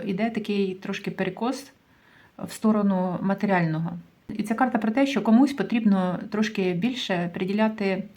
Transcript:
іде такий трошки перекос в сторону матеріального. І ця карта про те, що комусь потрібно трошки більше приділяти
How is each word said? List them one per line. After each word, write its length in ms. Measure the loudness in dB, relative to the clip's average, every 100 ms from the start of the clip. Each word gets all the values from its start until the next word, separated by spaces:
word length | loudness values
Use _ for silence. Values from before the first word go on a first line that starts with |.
| -4
іде 240 | -2 -2
такий 440 | -4 -2 0 0
трошки 380 | -2 -8 -6 -6
перекос 600 | -4 -4 -2 -4 -4 -10 _ _ _ _ -20 -20 -14
в 140 | -12
сторону 680 | -2 2 4 2 2 0 -2
матеріального. 720 | -2 0 2 2 2 0 -4 -8 -16 _ -12
І 140 | -8
ця 120 | -4 0
карта 220 | 2 2
про 140 | 0
те, 160 | 0 2
що 140 | 2
комусь 320 | 6 6 6
потрібно 680 | 2 -2 2 4 4 2 -2 -4
трошки 420 | -2 -2 0 0
більше 560 | 0 0 -2 -2 -2 -2
приділяти 720 | -4 -2 2 0 0 -2 -2 -6